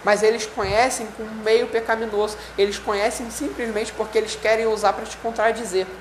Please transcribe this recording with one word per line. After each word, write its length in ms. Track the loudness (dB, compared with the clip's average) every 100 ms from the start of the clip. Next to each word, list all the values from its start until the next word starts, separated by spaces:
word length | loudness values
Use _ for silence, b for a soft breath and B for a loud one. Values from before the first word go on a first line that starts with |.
Mas 200 | 4 4
eles 220 | 4 2 -2
conhecem 600 | -4 0 2 2 0 -8 -10
com 60 |
um 120 | -10 -4
meio 240 | 2 4 4
pecaminoso, 680 | -2 0 -2 0 0 -2 -2 B B
eles 200 | 2 2
conhecem 520 | -2 0 0 0 -8
simplesmente 600 | -6 -6 -4 -4 -2 -4
porque 240 | -4 0 0
eles 180 | 0 -2
querem 320 | 2 2 2
usar 260 | 2 2
pra 120 | 2 -4
te 120 | -6
contradizer. 680 | -6 0 0 0 -2 -2 -2 -6